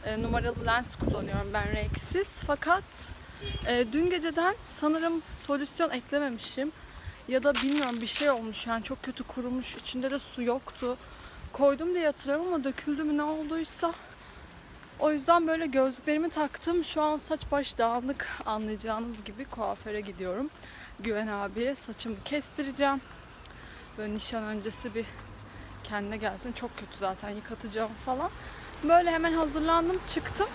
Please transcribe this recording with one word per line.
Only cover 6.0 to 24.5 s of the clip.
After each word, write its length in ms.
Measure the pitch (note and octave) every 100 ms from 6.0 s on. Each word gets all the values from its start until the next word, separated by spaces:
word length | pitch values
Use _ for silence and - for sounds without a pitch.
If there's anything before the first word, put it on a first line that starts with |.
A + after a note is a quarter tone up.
| - C#4+ C#4+ A3+ - - C#4+ - - - - - -
Ya 160 | B3+
da 100 | C#4
bilmiyorum 480 | C#4 C4+ D4 C4+ A#3+
bir 60 | A3
şey 220 | - D4
olmuş 380 | B3 A3 G3+ A#3
yani 160 | A3+
çok 200 | A3 C4
kötü 200 | - B3+
kurumuş. 520 | A#3+ - B3 B3+ B3 -
İçinde 360 | - B3+ C4
de 80 | C#4
su 240 | - -
yoktu. 540 | A#3+ B3+ - - B3 B3+ - - - - -
Koydum 420 | - C#4 C#4 E4 F4+
diye 100 | D#4
hatırlıyorum 420 | C#4+ C4+ D4 F4+
ama 160 | E4+
döküldü 400 | C4+ C4 - C#4+
mü 140 | D4+ D4
ne 60 |
olduysa. 720 | D4 D#4 D4+ D#4+ D#4 - E4+ E4 - - - - - - - - - -
O 120 | D4+
yüzden 360 | D4+ C4+ E4+ D#4+
böyle 180 | D#4+ E4
gözlüklerimi 640 | C4 C4 B3+ - D4+ E4
taktım. 540 | D#4 D4 - - F4
Şu 180 | D#4 D#4
an 160 | D4+ D4+
saç 220 | - D#4 -
baş 260 | C#4+ C4+ -
dağınık 500 | A#3 A#3+ B3+ C#4+ - - -
anlayacağınız 800 | G#3+ G#3+ G#3+ A3 A3 A#3 A3
gibi 220 | G#3 G#3 C4+
kuaföre 560 | - G#3 G3+ A3 G#3
gidiyorum. 480 | G3+ F3+ F#3 F#3+ C#4+ - - - - -
Güven 280 | G#3 G#3 A3
abiye 480 | G3+ G3+ G3 B3 C#4
saçımı 400 | - A3 A#3 G3+ -
kestireceğim. 760 | D4 C#4 - C#4 C4 C#4 C#4 - - - - - - - - - -
Böyle 160 | G#3+
nişan 300 | G#3+ - A3+
öncesi 520 | G#3+